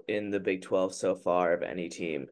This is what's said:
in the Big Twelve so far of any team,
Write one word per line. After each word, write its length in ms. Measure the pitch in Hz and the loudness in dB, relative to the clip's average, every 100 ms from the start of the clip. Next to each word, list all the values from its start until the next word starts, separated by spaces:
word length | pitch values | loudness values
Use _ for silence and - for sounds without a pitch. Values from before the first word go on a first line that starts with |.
| - | -2
in 240 | 104 104 | -2 -2
the 80 | 101 | -2
Big 240 | 95 92 | 0 -2
Twelve 320 | - 98 92 | 0 2 2
so 220 | - 95 90 | 0 0 0
far 360 | 92 87 87 | 2 4 4
of 100 | 87 | 2
any 260 | - 87 85 | 0 -4 -6
team, 400 | - 85 73 65 | -6 -4 -4 -6